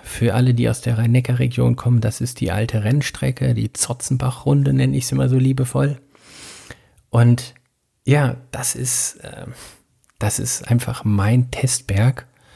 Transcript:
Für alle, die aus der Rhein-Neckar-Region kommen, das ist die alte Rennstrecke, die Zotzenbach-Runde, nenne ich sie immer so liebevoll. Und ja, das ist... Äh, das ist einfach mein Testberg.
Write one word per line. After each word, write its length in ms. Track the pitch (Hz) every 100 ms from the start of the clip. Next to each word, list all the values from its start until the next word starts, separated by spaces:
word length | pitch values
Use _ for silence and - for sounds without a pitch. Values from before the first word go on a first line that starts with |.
Für 320 | - - 117
alle, 200 | 107 127
die 140 | 120 117
aus 140 | 117
der 160 | 117 113
Rhein-Neckar-Region 760 | 117 123 123 123 127 123 123 123
kommen, 240 | 123 120
das 200 | 110 -
ist 200 | 123 -
die 120 | 127
alte 320 | 95 117 113
Rennstrecke, 680 | 107 143 - - 131 123 131
die 180 | 113 113
Zotzenbach-Runde, 1000 | - - 123 - 131 127 - 139 143 139
nenne 240 | 135 131 135
ich 100 | -
sie 80 |
immer 140 | 135 131
so 80 | 131
liebevoll. 640 | 131 131 123 135 139 135 _ _ - - - - - - _ _ _
Und 440 | 117 120 120 - - _ _ _ _
ja, 320 | 131 147 131 123 -
das 240 | 135 127 -
ist... 400 | 123 - - -
Äh, 240 | - - - - - - _ _ _ _
das 200 | 104 -
ist 300 | 120 - -
einfach 360 | 120 120 123
mein 460 | 107 101 104 123 123
Testberg. 760 | - 127 - - 101 123 - - _ _